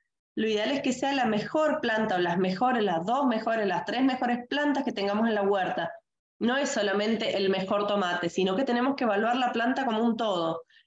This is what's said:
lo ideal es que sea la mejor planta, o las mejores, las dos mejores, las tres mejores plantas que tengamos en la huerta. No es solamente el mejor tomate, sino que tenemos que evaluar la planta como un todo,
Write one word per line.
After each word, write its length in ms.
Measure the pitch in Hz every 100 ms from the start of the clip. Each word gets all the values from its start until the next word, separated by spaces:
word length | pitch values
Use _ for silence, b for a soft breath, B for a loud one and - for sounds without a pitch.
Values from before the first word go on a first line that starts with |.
| _ _ _ -
lo 120 | 220
ideal 220 | 208 233
es 100 | 277
que 120 | 262
sea 200 | 240 277
la 140 | 277 226
mejor 540 | 208 - 311 302 262
planta, 360 | 233 220 220 185
o 20 |
las 200 | 175 175
mejores, 440 | 185 185 254 233
las 220 | 202 165
dos 220 | 180 262 269
mejores, 400 | 220 226 226 202
las 180 | 170
tres 180 | - 233
mejores 440 | 269 254 240 240 -
plantas 360 | 277 294 277
que 80 | 269
tengamos 360 | 208 196 208 226
en 60 |
la 80 | 208
huerta. 500 | 196 196 180 - 165 - _ _ _ -
No 180 | 226 269
es 140 | 277
solamente 680 | 226 202 202 214 220 214 196
el 140 | 190
mejor 360 | 190 190 208 208
tomate, 440 | 202 180 175 175
sino 260 | - 185 190
que 80 |
tenemos 300 | 269 240 262 277
que 80 |
evaluar 320 | 240 202 220 247
la 160 | 240
planta 320 | 233 240 269
como 180 | 262 220
un 140 | 233 220
todo, 460 | 220 175 165 170 b b